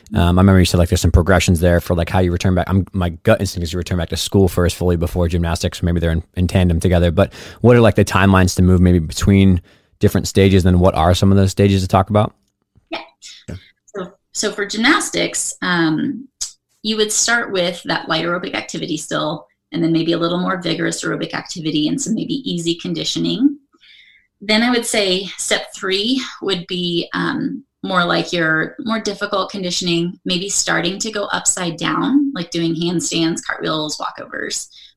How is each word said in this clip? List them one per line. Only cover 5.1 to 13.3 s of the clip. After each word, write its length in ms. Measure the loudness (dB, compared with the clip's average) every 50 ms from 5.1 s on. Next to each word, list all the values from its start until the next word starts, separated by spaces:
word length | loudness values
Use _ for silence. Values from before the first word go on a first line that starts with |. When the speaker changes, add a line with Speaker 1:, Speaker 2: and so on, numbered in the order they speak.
| -2 -2 0 0
Speaker 1:
gymnastics. 560 | 0 0 0 -2 -2 -2 -4 -6 -4 -2 -2
Maybe 160 | 0 0 0
they're 100 | 0 0
in, 140 | 0 -2 -4 _ _
in 120 | -2 -2 0
tandem 320 | 2 2 2 4 2 2
together, 320 | 2 2 2 4 2 2
but 200 | 2 2 0 0 -2 -8 -20 -20 -6 2
what 160 | 4 6 6
are, 40 | 8
like, 140 | 6 6 4
the 100 | 4 2
timelines 520 | 2 2 2 4 6 6 6 4 2 2
to 60 | 2
move 180 | 4 4 6 6
maybe 180 | 6 4 4 4
between 640 | 2 -2 -4 0 2 4 6 6 6 6 4 2 0 _ _ _ _ _ _ _
different 260 | 0 0 0 0 -2
stages? 380 | 0 2 4 4 6 6 6 4
Then 160 | 4 4 4
what 160 | 4 4 2
are 180 | 4 2 2 4
some 160 | 4 4 4
of 80 | 4 4
those 140 | 2 2
stages 300 | 2 2 4 4 4 2
to 60 | 2 2
talk 220 | 2 2 2 2
about? 240 | 2 2 2 0 -4 _ _ _ _ _ _ _ _ _ _ _
Speaker 2:
Yeah. 120 | -12 -12 -12 -16 _ _ -20 -20